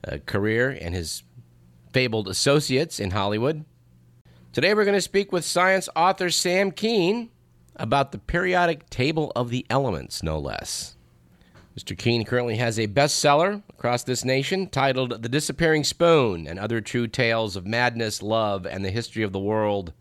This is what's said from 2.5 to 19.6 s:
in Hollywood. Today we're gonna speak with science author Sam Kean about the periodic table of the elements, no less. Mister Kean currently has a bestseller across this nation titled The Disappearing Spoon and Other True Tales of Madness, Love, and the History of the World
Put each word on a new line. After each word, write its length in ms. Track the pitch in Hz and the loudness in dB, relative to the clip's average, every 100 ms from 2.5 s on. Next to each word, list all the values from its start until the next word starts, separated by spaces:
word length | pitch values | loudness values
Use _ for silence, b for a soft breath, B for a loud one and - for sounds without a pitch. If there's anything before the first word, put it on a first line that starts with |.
| 147 147 127 160 - | 4 4 0 0 -4
in 120 | 101 | -4
Hollywood. 540 | 101 98 107 127 156 156 _ _ _ _ _ - b b | -2 0 0 -2 -2 -10 _ _ _ _ _ -20 b b
Today 220 | - 170 208 | 0 2 4
we're 100 | 202 | 4
gonna 160 | 202 | 2
speak 300 | - 196 202 | 2 -2 0
with 120 | 180 | -2
science 460 | - 175 185 190 - 160 | 0 2 4 2 0 2
author 340 | 175 185 180 | 2 2 0
Sam 420 | - 180 185 196 | 0 2 2 0
Kean 600 | 156 214 226 175 226 233 _ _ _ _ - | 0 0 2 2 0 -4 _ _ _ _ -8
about 360 | 113 139 135 | 0 0 0
the 80 | 101 | -6
periodic 680 | - 170 185 180 175 165 - | -4 -2 2 2 2 0 -8
table 400 | - 135 160 147 - | -2 0 0 -2 -2
of 140 | 120 | -2
the 160 | 123 - | -4 0
elements, 500 | 131 135 80 64 - | 0 0 -4 -6 -6
no 160 | 80 78 | -4 -2
less. 580 | 69 50 - - - - _ _ _ b b b b | -4 -8 -8 -10 -10 -16 _ _ _ b b b b
Mister 220 | - - 98 | -16 -12 -2
Kean 300 | 117 117 110 | 0 0 0
currently 320 | 123 120 113 | -2 0 -2
has 200 | 120 110 | -2 0
a 100 | 107 | 0
bestseller 760 | 101 147 - 147 143 185 208 - | 2 2 2 4 4 2 -2 -10
across 340 | - 120 123 | -6 -2 -2
this 200 | - 123 | -2 -4
nation 440 | 127 131 135 190 185 | 0 0 0 -4 -2
titled 560 | 139 139 131 127 113 | 0 0 0 -2 -4
The 60 | 117 | -4
Disappearing 540 | 139 151 139 165 156 | -2 -2 0 2 2
Spoon 640 | 143 - 170 160 120 87 76 | 0 2 6 6 4 0 -6
and 120 | 90 | -8
Other 200 | 107 113 | -4 -4
True 280 | 104 123 117 | -2 -2 -2
Tales 480 | - 120 113 110 95 | 0 0 2 -2 -6
of 100 | 92 | -4
Madness, 560 | 117 123 113 113 107 | 0 0 0 -4 -4
Love, 460 | 101 110 107 98 90 | 0 0 2 -2 -4
and 180 | 95 98 | -6 -4
the 60 | |
History 320 | 107 113 110 | -4 -6 -4
of 100 | 107 | -2
the 60 | 95 | -2
World 540 | 98 110 | -2 0